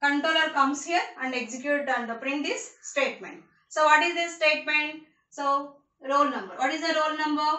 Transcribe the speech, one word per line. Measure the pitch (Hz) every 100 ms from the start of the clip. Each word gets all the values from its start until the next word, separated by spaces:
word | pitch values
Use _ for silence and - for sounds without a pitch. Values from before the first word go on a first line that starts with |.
controller | 285 285 320 320 311
comes | 285 277 294 330
here | 349 - -
and | 254
execute | 247 214 247 277 285 269
and | 247 226 226
print | 262 294
this | 320 494 - -
statement. | - 285 254 - 175 - - _ _
So | 311
what | 302 302
is | 349
this | 349 339 339
statement? | 311 302 302 302 302 311 - _ _
So | - 277 277 285 - _ _ 269
roll | 285 285
number. | 226 190 -
What | 269
is | 311
the | 330
roll | 311 311 311
number? | 311 302 302